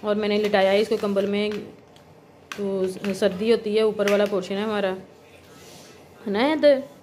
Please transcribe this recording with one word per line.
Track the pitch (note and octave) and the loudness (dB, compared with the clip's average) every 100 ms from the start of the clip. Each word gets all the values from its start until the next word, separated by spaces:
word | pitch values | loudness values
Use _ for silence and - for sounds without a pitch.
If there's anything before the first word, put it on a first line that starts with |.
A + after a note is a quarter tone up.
और | G#3+ G#3 | -2 -2
मैंने | G#3+ G#3 | 0 0
लिटाया | G#3 G3+ F#3+ | 2 2 4
है | G3+ | 4
इसको | A3 A3 | 2 0
कंबल | G#3 G3 G3+ | 0 0 0
में, | G3+ G#3 G#3 - - - - - - - - - | -2 -2 -6 -10 -18 -20 -20 -20 -20 -20 -20 -18
तो | - G3+ G3 F#3 F#3 G3+ | -8 -6 -2 -4 -4 -6
सर्दी | F#3+ G#3 F#3 A3 | -2 -2 0 0
होती | A3+ G#3+ G#3 | 0 2 0
है, | A3 | 0
ऊपर | G#3 G3+ | 0 0
वाला | G3+ G3+ | 2 2
portion | G3+ F3+ G3 | -2 -4 -6
है | |
हमारा, | G#3+ G#3 G3 F#3+ - - - - - - - - - - - - | -4 -2 -2 -4 -12 -20 -20 -20 -20 -20 -20 -20 -20 -20 -20 -14
है | - | -6
ना | G3+ C4 | 0 0
इधर। | D#4 D4 C4+ C4 - | 4 4 4 0 -16